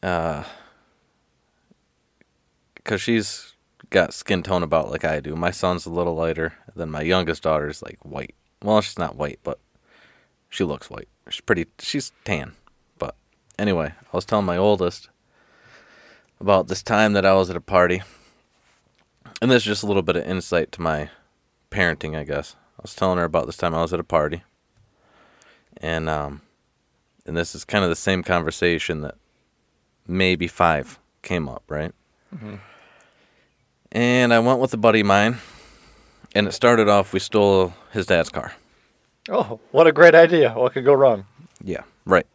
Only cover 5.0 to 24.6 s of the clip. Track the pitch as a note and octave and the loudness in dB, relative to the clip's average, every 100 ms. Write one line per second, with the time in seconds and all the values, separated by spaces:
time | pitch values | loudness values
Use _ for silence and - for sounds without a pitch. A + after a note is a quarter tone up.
5 | E2+ D#2 D2 D#2+ F2 F#2 F#2+ F2+ - E2+ | -4 -4 -6 -4 -4 -2 -4 -4 -6 -4
6 | F2 D#2+ E2 D#2+ D#2+ - - - D#2+ D2+ | -4 -2 -4 -4 -6 -8 -20 -12 -10 -6
7 | D#2+ F#2 E2+ E2 D#2+ D#2 D2 D2+ - - | 0 0 0 -4 -2 -2 -2 -10 -16 -18
8 | D2 C#2+ C2+ - _ _ G#2 G#2+ G#2 - | -16 -14 -14 -18 _ _ 0 0 0 -6
9 | F2 - D2 - - - _ _ _ _ | -8 -6 -8 -8 -12 -12 _ _ _ _
10 | _ _ _ _ _ - F2+ C#2+ - - | _ _ _ _ _ -6 -6 -6 -12 -18
11 | - _ - - - F2 E2+ _ - D3 | -20 _ -14 -14 -2 -2 -2 _ -8 -8
12 | C3 _ - F2+ C2+ - _ _ _ _ | -8 _ -8 -8 -8 -18 _ _ _ _
13 | - - _ _ _ - G#2 F2+ D2+ - | -12 -12 _ _ _ -6 -2 -2 -4 -8
14 | _ F2+ - G#2+ G2 F2 G2+ G2+ F2+ - | _ -8 -2 -2 0 0 2 2 0 -6
15 | - _ _ _ _ _ _ - _ _ | -20 _ _ _ _ _ _ -20 _ _
16 | _ _ _ _ G2 G2 E2+ F#2 - G#2+ | _ _ _ _ 2 2 2 -6 -2 2
17 | G#2+ G2+ F#2+ F#2+ F#2 F2 - F#2+ F2+ F2+ | 2 4 4 4 2 -4 0 2 4 0
18 | - - _ _ _ _ _ _ _ _ | -6 -20 _ _ _ _ _ _ _ _
19 | _ _ - - A#2+ B2+ G#2+ G#2 G#2 G2 | _ _ -20 -4 2 2 2 -4 -2 -2
20 | E2+ F2 - F#2 - F2 D#2 - E2 D#2 | 0 -2 -2 -6 -2 -2 -2 -4 -4 -4
21 | D2 - _ _ _ _ _ G2+ F2 E2 | -6 -14 _ _ _ _ _ -2 0 0
22 | D#2+ D#2 C#2+ C#2+ C#2+ - _ _ - - | -6 -8 -6 -6 -8 -16 _ _ -20 -4
23 | A2 F2+ E2+ E2 C2+ - F2 E2 E2 F2 | -2 0 0 -2 -4 -4 -4 -2 -4 -4
24 | E2 E2 D2+ D#2+ _ _ | -2 0 0 -6 _ _